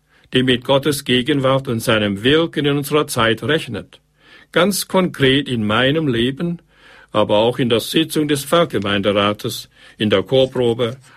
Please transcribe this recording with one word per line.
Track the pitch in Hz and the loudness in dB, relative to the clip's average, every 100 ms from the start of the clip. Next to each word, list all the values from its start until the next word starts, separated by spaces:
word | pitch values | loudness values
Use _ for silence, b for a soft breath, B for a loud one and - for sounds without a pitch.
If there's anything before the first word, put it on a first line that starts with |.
| b b b | b b b
die | 131 | 0
mit | 127 123 | 2 0
Gottes | - 139 151 143 | 2 0 0 -4
Gegenwart | - 123 123 143 131 135 131 | -2 -2 0 0 0 0 -2
und | 113 | -4
seinem | 120 110 104 98 | 0 0 0 0
Wirken | 120 156 165 160 143 | 2 2 0 -2 0
in | 143 | -2
unserer | 143 151 143 | 0 -2 -2
Zeit | 131 113 110 | 0 0 0
rechnet. | 120 156 147 104 - - _ b b b b | -2 -4 -4 -12 -12 -20 _ b b b b
Ganz | 160 185 185 - | 0 2 0 -2
konkret | 185 180 135 135 135 135 | 0 0 2 2 2 0
in | 123 | -2
meinem | 104 110 131 156 151 | 0 2 2 0 0
Leben, | 117 123 135 175 170 b b b b b | 0 -2 -2 -6 -6 b b b b b
aber | 107 104 107 | -2 2 2
auch | 117 123 | 2 0
in | 123 | 0
der | 117 | 0
Sitzung | - 160 160 160 147 | 0 -2 0 -2 -2
des | 143 | -2
Pfarrgemeinderates, | - 170 170 113 98 101 101 101 101 104 - - - B B B | 0 0 2 -2 -2 -2 0 0 0 -2 -6 -10 -14 B B B
in | 107 | 0
der | 101 | 0
Chorprobe, | 92 131 131 127 120 117 117 - b | 2 2 2 2 0 0 -2 -6 b